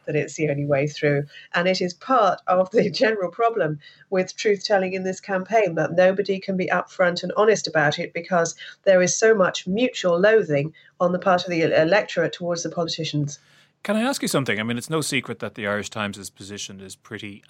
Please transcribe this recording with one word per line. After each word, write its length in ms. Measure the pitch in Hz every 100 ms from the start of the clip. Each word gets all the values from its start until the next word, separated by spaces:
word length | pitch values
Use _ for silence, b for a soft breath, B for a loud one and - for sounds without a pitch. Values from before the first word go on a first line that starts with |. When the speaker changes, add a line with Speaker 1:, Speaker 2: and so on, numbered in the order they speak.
| -
Speaker 1:
that 100 | 151
it's 200 | - -
the 120 | 151
only 180 | 143 143
way 220 | 139 147
through. 360 | 143 147 143 143 B B 175
And 120 | 180
it 140 | 185
is 140 | 180 -
part 440 | - 262 196 - -
of 240 | 185 185
the 200 | 233 196
general 400 | 147 226 214 175
problem 480 | - 233 226 156 151 B B B
with 260 | 190 185 -
truth-telling 560 | 220 196 - 196 190
in 100 | 185
this 160 | 185 185
campaign, 540 | - 190 180 226 190
that 200 | 165 147
nobody 460 | 170 185 196 196 190
can 160 | 196 185
be 120 | -
upfront 560 | 180 - - 180 170
and 100 | 180 180
honest 320 | 220 202 165
about 300 | 160 147 147
it 160 | 170
because 420 | 170 - 180 165 - B B
there 180 | 196 185
is 160 | 180 -
so 160 | 220
much 320 | 220 175 - 185
mutual 540 | 202 247 - 185 170
loathing 520 | 208 220 175 143 151 - b b
on 140 | 180
the 60 | 180
part 260 | 190 180 185
of 40 |
the 140 | 170
electorate 680 | 156 - 160 202 208 180 156
towards 300 | - 175 170
the 80 | 165
politicians. 680 | 170 165 - 156 147 143 - b b b _
Speaker 2:
Can 140 | - 214
I 60 |
ask 200 | 247 277
you 60 | 240
something? 320 | 156 127 104
I 40 |
mean, 140 | 113 120
it's 120 | -
no 100 | 160
secret 400 | 139 135 123 110
that 160 | 107 -
the 100 | 104
Irish 240 | 104 98
Times' 400 | 110 104 98 92
position 520 | - 98 101 - 98
is 160 | 95 -
pretty 480 | - 104 104 101 -